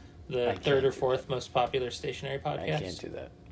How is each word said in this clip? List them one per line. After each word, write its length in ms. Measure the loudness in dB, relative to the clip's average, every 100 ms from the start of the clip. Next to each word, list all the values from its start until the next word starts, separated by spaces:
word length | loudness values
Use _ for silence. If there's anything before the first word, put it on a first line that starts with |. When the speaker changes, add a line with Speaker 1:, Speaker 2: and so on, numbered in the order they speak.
| -20 -18 -6
Speaker 1:
the 220 | 0 0
Speaker 2:
I 40 |
Speaker 1:
third 80 | 2
Speaker 2:
can't 140 | 4 6
Speaker 1:
or 40 |
Speaker 2:
do 80 | 6
Speaker 1:
fourth 300 | 4 2 2
Speaker 2:
that. 80 | 0
Speaker 1:
most 220 | -4 0
popular 360 | 2 2 2 -2
stationery 480 | -4 -6 -6 -6 -4
podcast? 360 | -4 -4 -2
Speaker 2:
I 60 | -2
can't 200 | -4 -8
do 80 | -8
that. 200 | -10 -12 -14 -20